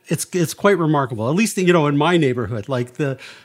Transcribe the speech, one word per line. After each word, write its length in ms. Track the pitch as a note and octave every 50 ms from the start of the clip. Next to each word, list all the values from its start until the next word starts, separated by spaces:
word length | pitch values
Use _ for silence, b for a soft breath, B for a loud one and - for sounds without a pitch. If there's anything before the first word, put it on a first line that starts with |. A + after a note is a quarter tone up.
| _
It's, 200 | - E3 - - -
it's 220 | - F3+ E3 - -
quite 240 | - - G3+ G3+ F3
remarkable, 500 | E3 D#3 D3+ C#3+ C3+ A#2+ B2+ G#2 A2 B2
at 60 | D#3
least, 220 | G3 A3+ G#3 -
you 160 | G3 F#3 F3
know, 140 | F3 E3 D3
in 100 | D3 C#3+
my 200 | C#3+ D3 E3+ F3+
neighborhood. 520 | E3+ D3+ B2+ B2 B2 A#2 G2 B2 G#2+ G2+ -
Like, 260 | C3+ B2 B2 B2 -
the 240 | - D3+ C#3 C3 B B B B B